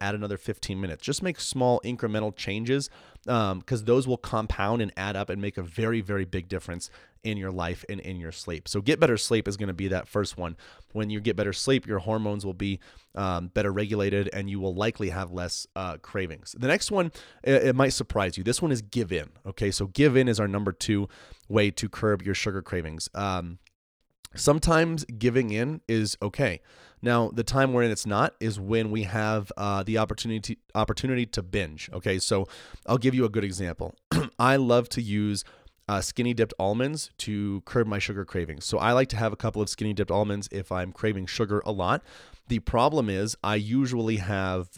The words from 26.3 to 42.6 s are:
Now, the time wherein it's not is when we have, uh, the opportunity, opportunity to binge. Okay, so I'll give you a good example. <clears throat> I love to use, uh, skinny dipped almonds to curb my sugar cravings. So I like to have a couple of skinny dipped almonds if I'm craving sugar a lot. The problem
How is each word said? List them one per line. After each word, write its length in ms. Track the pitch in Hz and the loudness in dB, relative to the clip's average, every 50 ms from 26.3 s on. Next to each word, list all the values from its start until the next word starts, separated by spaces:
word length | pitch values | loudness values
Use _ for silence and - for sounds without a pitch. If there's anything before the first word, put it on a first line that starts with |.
| - - 139 104 82 - _ _ - - - - - _ | -2 0 0 0 -2 -4 _ _ -20 -20 -20 -20 -12 _
Now, 280 | - 120 120 117 113 - | 0 2 2 2 2 0
the 140 | - 117 113 | 0 -2 -2
time 300 | - 131 135 135 135 123 | 0 2 2 4 4 4
wherein 180 | 123 120 113 | 4 2 2
it's 140 | 107 - - | 2 0 -2
not 300 | 107 101 107 143 - - - | 0 2 2 2 2 0 -2
is 200 | 110 110 101 101 | -4 -4 -4 -4
when 320 | 95 98 113 113 110 107 | -2 0 0 2 2 0
we 120 | 107 110 104 | 0 -2 -2
have, 480 | 90 107 110 107 107 110 107 101 - - | -2 0 0 0 2 0 0 -2 -4 -6
uh, 260 | - 101 101 101 98 92 | -4 -2 -2 0 0 0
the 140 | 110 110 | 0 2
opportunity, 600 | 110 110 - 110 - - 117 110 110 - - 113 - _ _ - | 2 2 0 -2 -4 -4 -4 -4 -4 -4 -6 -8 -8 _ _ -2
opportunity 520 | 110 107 - 110 - - 131 131 123 120 | 0 0 0 0 -2 -2 0 0 0 -2
to 160 | - - 107 90 | -2 -2 -6 -4
binge. 460 | 90 104 104 90 78 76 76 - - - | -2 -2 -2 -2 -2 -6 -10 -12 -10 -8
Okay, 260 | 92 - 104 95 92 | -4 0 0 0 0
so 280 | - - 107 98 95 - - - - - - - - | 2 2 2 2 0 -2 -6 -16 -20 -20 -20 -8 -2
I'll 120 | - 120 | 0 2
give 160 | 120 117 131 127 | 4 4 4 4
you 120 | 127 120 | 4 4
a 40 | 107 | 2
good 140 | 101 113 101 | 2 0 -2
example. 520 | 98 90 92 92 85 80 - 82 82 - _ _ - 156 | -2 -2 -4 -4 -4 -4 -6 -8 -8 -10 _ _ 0 0
<clears throat> 220 | 160 147 113 - - | 0 0 0 0 2
I 160 | 120 127 139 | 4 6 6
love 340 | 139 131 120 120 123 120 - | 6 6 6 4 4 4 2
to 120 | - 127 | -2 -4
use, 420 | 117 101 104 104 104 104 101 101 - - - - - - _ _ _ | -2 0 0 0 0 0 0 -2 -6 -10 -14 -20 -20 -20 _ _ _
uh, 140 | - 104 95 | -2 -2 0
skinny 320 | 92 - - - 120 123 120 | -2 -2 -2 -2 0 0 2
dipped 200 | 110 113 104 - - | 2 2 0 0 0
almonds 520 | 95 98 107 117 127 143 156 147 - - _ - | 0 0 2 2 0 -2 -2 -4 -8 -10 _ -8
to 420 | - 110 107 101 104 101 98 95 - | -6 -4 -4 -2 -2 -2 -4 -6 -6
curb 220 | - - 123 113 | -2 0 2 2
my 120 | 110 104 101 | 2 0 -2
sugar 260 | - - 101 101 92 | -2 -4 -4 -6 -6
cravings. 400 | - - 92 85 78 76 73 - | -4 -4 -4 -4 -4 -6 -8 -6
So 120 | - 110 | -2 0
I 140 | - 85 117 | 2 4 4
like 160 | 120 127 135 - | 4 4 4 2
to 80 | 113 | 0
have 140 | 107 113 107 | -2 -2 -2
a 60 | 104 | -2
couple 240 | - - 110 - 107 | -2 -4 -4 -2 -2
of 80 | 104 - | -2 -2
skinny 240 | - - 107 107 101 | -2 -2 -2 -2 0
dipped 180 | 101 98 - | 0 0 2
almonds 380 | 85 101 107 104 101 101 101 - | 2 2 2 2 0 -4 -6 -6
if 200 | - 98 92 - | -8 -8 -6 -4
I'm 200 | 95 90 90 92 | -4 -4 -4 -6
craving 360 | - - - 110 104 95 92 | -6 -2 -2 -2 -2 -2 -4
sugar 340 | - - - 113 98 104 104 - | -4 -2 -2 0 0 0 0 0
a 60 | - | -2
lot. 320 | 107 95 90 92 131 - - - - - - - - - _ | -2 0 2 2 0 0 -2 -8 -20 -20 -20 -20 -20 -12 _
The 120 | - 120 | -4 -2
problem 500 | 110 | -2